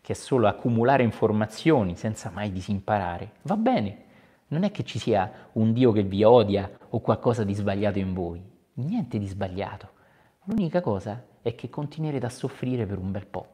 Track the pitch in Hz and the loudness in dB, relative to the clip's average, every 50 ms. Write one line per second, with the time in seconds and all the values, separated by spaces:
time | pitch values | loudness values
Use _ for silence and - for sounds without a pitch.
0 | _ - 104 - - - 139 127 110 101 95 - - 127 117 113 117 127 139 135 | _ -6 -8 -8 -2 0 2 4 4 4 2 2 -2 0 2 4 4 4 6 6
1 | 123 113 113 - - 107 107 107 107 107 - - - 160 156 131 101 90 87 - | 4 2 2 2 0 2 2 2 0 -2 -4 0 2 4 4 4 2 0 -4 -4
2 | - 110 104 - - - 85 95 104 104 92 92 90 - 101 95 98 - 107 101 | -4 -6 -6 -6 -10 -12 -10 -6 -6 -6 -6 -6 -4 -4 -4 -4 0 0 0 0
3 | 92 87 87 87 92 107 - _ _ 143 196 214 220 254 254 147 107 95 - - | 0 -2 -6 -8 -10 -14 -16 _ _ -4 -2 0 2 2 2 0 -2 -4 -8 -12
4 | - - - - _ _ _ _ _ _ 143 156 196 202 208 - 120 - - - | -20 -20 -20 -20 _ _ _ _ _ _ -2 -2 -2 -2 -2 -4 -8 -6 -6 -6
5 | - 127 110 98 92 - - - - - - 113 110 113 113 120 131 120 104 107 | 0 2 2 2 2 -2 -6 -16 -20 -8 0 2 2 2 4 6 6 6 6 4
6 | 101 95 95 98 104 110 123 123 107 101 98 98 98 - - - - - - 113 | 2 0 2 6 8 8 8 8 8 6 2 0 0 -4 -10 -16 -12 -6 -6 -2
7 | - - 113 - - 131 117 113 107 98 101 104 101 101 98 101 104 104 95 98 | 2 2 0 2 2 0 2 2 0 -2 -2 -2 0 -2 0 0 0 0 0 0
8 | 95 95 92 92 87 85 85 85 95 95 _ _ _ _ _ 131 123 156 220 240 | -2 -2 -4 -4 -4 -6 -8 -10 -14 -18 _ _ _ _ _ -8 -6 -4 -4 -4
9 | 160 - - 110 101 98 95 98 98 95 92 95 98 - - 101 - - _ _ | -4 -4 -4 -4 -4 -4 -6 -6 -6 -6 -4 -6 -8 -8 -10 -14 -16 -20 _ _
10 | _ _ _ _ _ _ _ _ _ 190 220 220 190 156 160 180 175 - 104 95 | _ _ _ _ _ _ _ _ _ -4 -2 -2 -2 0 -2 -2 0 0 -4 -2
11 | - 110 101 120 - _ _ _ _ 117 117 - - 117 - - 147 143 - 156 | -4 -8 -10 -10 -12 _ _ _ _ -6 -6 -6 -12 -10 -8 -8 -8 -8 -8 -6
12 | 160 156 143 131 117 117 - - - 131 - - - 127 131 123 110 95 98 95 | -6 -4 -4 -4 -4 -6 -8 -6 -8 -8 -8 -6 -6 -4 -4 -4 -4 -4 -6 -6
13 | 92 98 95 101 98 - - 92 90 - | -6 -6 -8 -8 -10 -10 -12 -12 -12 -12